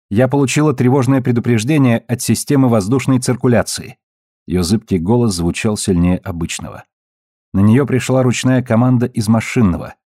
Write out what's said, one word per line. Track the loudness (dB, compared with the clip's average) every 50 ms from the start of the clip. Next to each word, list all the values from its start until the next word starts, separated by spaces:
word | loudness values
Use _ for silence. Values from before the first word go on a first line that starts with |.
| _ -4
«Я | 0 0 2 2
получила | 2 0 0 0 0 0 0 2 2
тревожное | 2 2 2 2 2 2 2 0 0
предупреждение | 0 0 0 0 0 0 0 0 0 0 0 2 2 2 2 0
от | -2 -4 -6 -4
системы | -2 -2 -2 -2 -2 0 2 2 2 2
воздушной | 2 0 0 0 -2 0 0 0 0 0
циркуляции». | 0 -2 -2 0 0 2 2 2 0 -2 -6 -12 -12 -16 -20 _ _ _ _ _ _ _ _ _ _
Ее | -4 -2 -2
зыбкий | 0 0 -2 -2 -2 -2 -2 -2
голос | 0 0 0 2 2 0 0
звучал | -2 -2 -2 -2 -2 -4 -4 -4
сильнее | -2 -2 0 0 2 2 0 0 -2
обычного. | -4 -8 -8 -8 -8 -8 -8 -10 -12 -14 -16 -18 -20 _ _ _ _ _ _ _ _ _ _ _ _ _ 0
На | 2
нее | 4 4 4 4 2
пришла | 2 0 -2 0 0 0 2
ручная | 2 0 0 0 0 0 0 0
команда | 0 0 2 2 2 2 2 2 0
из | -2 -2 -2 0 0
машинного. | 0 0 -2 -2 0 0 0 0 0 -2 -8 -12 -16 _ _